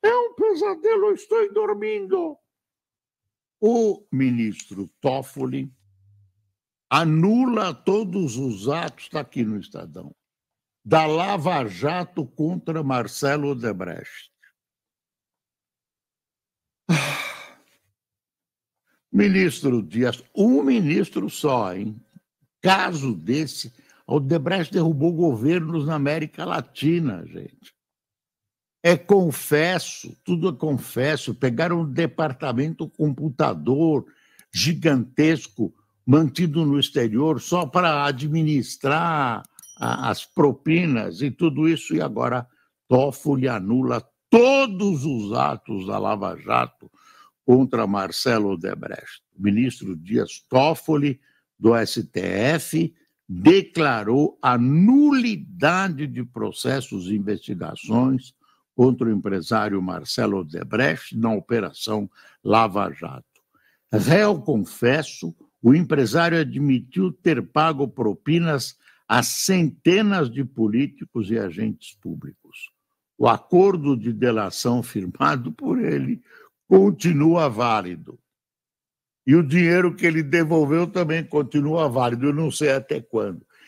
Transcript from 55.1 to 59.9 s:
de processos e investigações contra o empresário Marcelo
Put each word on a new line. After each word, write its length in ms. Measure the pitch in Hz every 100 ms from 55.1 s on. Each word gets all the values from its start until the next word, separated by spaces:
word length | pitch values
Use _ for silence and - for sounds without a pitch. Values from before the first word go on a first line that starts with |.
| 269 240 196 135 175 147 180 196 143 147
de 160 | 123
processos 840 | 120 - 107 - 123 135 127 98 90
e 80 |
investigações 1200 | 104 98 104 - 92 82 - - 117 127 131 - _ _ _ _
contra 320 | - 127 120 117
o 60 |
empresário 680 | 107 101 95 80 110 107 98
Marcelo 580 | 92